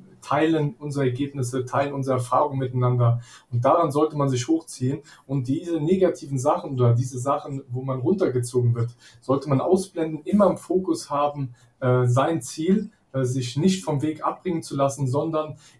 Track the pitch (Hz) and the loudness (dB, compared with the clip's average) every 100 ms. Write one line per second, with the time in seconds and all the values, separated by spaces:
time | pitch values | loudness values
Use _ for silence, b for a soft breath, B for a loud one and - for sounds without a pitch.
0 | - - - 139 160 160 147 - 147 143 | -20 -18 -2 0 2 2 0 -4 -6 0
1 | 131 123 143 143 120 131 123 131 143 139 | 0 0 -6 -4 -4 -4 -2 -2 -2 -2
2 | 131 127 120 147 147 135 127 123 123 123 | -2 -2 0 2 2 -2 -4 0 2 4
3 | 120 117 B B B 120 135 170 151 139 | 4 2 B B B 0 4 4 2 2
4 | 156 147 139 123 - 160 - - 127 143 | 0 2 0 0 0 -2 -2 -4 -4 -4
5 | b b - 143 123 156 170 160 151 190 | b b -6 -4 -2 -2 -2 -2 2 4
6 | 175 156 143 135 143 175 165 127 120 117 | 2 0 -6 -2 0 0 -2 2 4 4
7 | - 127 135 147 147 135 131 123 135 131 | 0 -4 -2 -2 -2 -10 -8 -8 -6 -2
8 | 143 196 160 123 120 127 120 117 117 - | 0 2 2 0 0 0 2 2 -2 -6
9 | b b - 135 151 131 - 190 - 170 | b b -2 -2 0 0 2 0 0 -6
10 | 160 156 - 208 185 - - 180 185 160 | -4 -6 0 4 4 4 -2 -2 0 -4
11 | - 143 147 143 127 b b - 127 127 | -2 -2 -2 -2 -8 b b -4 2 2
12 | 123 123 156 165 - - 165 214 - _ | 4 2 2 -2 -6 -4 2 2 0 _
13 | _ 135 127 131 123 143 190 190 156 143 | _ -4 -2 -2 -4 0 2 2 -2 -2
14 | 151 151 151 - 185 165 - 139 139 139 | -2 -4 -6 -6 -4 -4 -4 0 0 0
15 | 135 139 160 156 151 - b | -2 0 0 -2 -4 -10 b